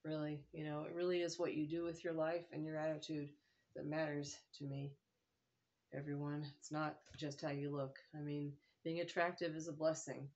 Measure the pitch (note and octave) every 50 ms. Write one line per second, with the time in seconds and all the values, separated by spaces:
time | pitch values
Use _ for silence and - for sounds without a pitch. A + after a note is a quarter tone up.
0 | - D#3 D#3 D3+ D3+ D3+ D3+ C#3+ - - - D#3+ D3+ D3+ D3 D3+ D3+ D3+ - E3+
1 | F3 F3+ F3+ F3 F3 E3+ E3 - F3 - - D#3 D3+ D3+ E3 E3+ E3+ E3+ E3 E3+
2 | - F3 E3 D#3+ D#3 D#3+ E3+ F3 E3+ - - D3+ D#3 D#3 D#3 D#3 D#3 D#3+ D#3 D3
3 | - - D#3 D3+ C#3+ C#3+ - _ _ _ _ _ _ _ _ - D3 D3 D3+ D#3
4 | D#3+ D3+ D3 D3 C#3+ C#3+ - - - _ - - C#3+ C#3 C#3 C#3 C#3 C#3+ C#3 _
5 | _ _ _ _ _ _ _ _ _ _ _ _ _ _ _ _ _ _ - C#3
6 | C#3+ D3 C#3+ C#3+ D3 D3 D3 D3 D3+ C#3 - - - - D3+ D3+ D#3 D3+ D3 -
7 | - - - - D#3 D3 C#3 - - D3+ C#3+ C#3+ C#3+ C#3+ C#3+ C#3+ C3+ C3+ C3+ -
8 | - - - D3+ D3 D3 D3 D3 D3 C#3+ C#3+ - _ _ _ _ _ E3 E3 E3+
9 | F3 E3+ - F3+ E3+ F3+ F3+ - F3 E3 D#3 D#3+ D#3+ E3+ D3 D3+ D#3 D#3+ D#3+ -
10 | - C#3+ B2 - C#3 C#3 _